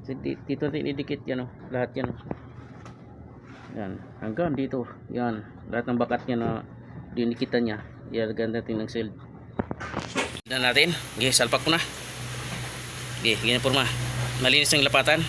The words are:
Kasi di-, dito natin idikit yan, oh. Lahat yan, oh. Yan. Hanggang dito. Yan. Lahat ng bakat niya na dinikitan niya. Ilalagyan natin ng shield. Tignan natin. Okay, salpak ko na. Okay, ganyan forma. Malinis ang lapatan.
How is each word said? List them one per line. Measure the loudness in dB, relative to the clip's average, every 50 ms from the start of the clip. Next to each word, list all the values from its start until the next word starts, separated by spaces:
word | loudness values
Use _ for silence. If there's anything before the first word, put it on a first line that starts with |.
| -8
Kasi | -8 -8 -4
di-, | -2 -4 -4 -4 -2
dito | -4 -2 0 0 -2
natin | 0 0 -2
idikit | -2 -2 -4 -4 -4 -4 -6 -4
yan, | -4 -4 -2 -4 -6
oh. | -10 -14 -14 -6
Lahat | -2 -2 -2 0 -2
yan, | -4 -4 -4
oh. | -4 -6 -8 -10 -10 -10 -10 -16 -16 -16 -16 -16 -16 -16 -16 -16 -16 -16 -18 -18 -18 -18 -18 -16 -18 -18 -18 -18 -18 -18 -16 -12 -8
Yan. | -8 -6 -6 -6 -8 -10 -14 -14 -8
Hanggang | -6 -4 0 0 2 2 2
dito. | 0 0 0 0 -4 -4 -4 -8 -16 -12 -6
Yan. | -2 0 0 0 0 -2 -6 -10 -14 -16 -10 -2
Lahat | -2 -2 0 2
ng | 2 2
bakat | 2 2 2 -2 0 0
niya | 0 0
na | 2 0 0 -2 -4 -8 -14 -16 -16 -14 -14 -14 -12 -8 -2 0
dinikitan | 0 0 2 0 -2 2 2 2 2
niya. | 2 -2 -4 -6 -12 -14 -16 -14 -4 -2
Ilalagyan | 0 0 0 0 0 -2 0 0
natin | -2 -2 -2 -2 -2 -2
ng | -2
shield. | -2 -4 -4 -4 -6 -10 -16 -16 -16 -16 -16 -16 -6 -6 -4 -4 -4 -8 -8 -8 -6 -6 -6 -4 -2 -2 -2 -2 -4 -10 -8
Tignan | -4 -2 2
natin. | 4 4 6 6 6 6 4 0 -4 -8 -2 2
Okay, | 2 4 6
salpak | 6 6 6 4 2 4
ko | 4 4
na. | 4 2 0 -6 -8 -10 -10 -8 -8 -8 -6 -6 -6 -6 -6 -6 -6 -6 -8 -8 -8 -10 -8 -8 -8 -8 -8 -8 0 4
Okay, | 4 4 4
ganyan | 4 4 4 6 4
forma. | 4 4 4 4 4 2 0 -2 -2 0 0 -2 -2 0 4 4
Malinis | 6 8 8 6 6 6
ang | 6 6
lapatan. | 8 8 6 8 8 6 6 4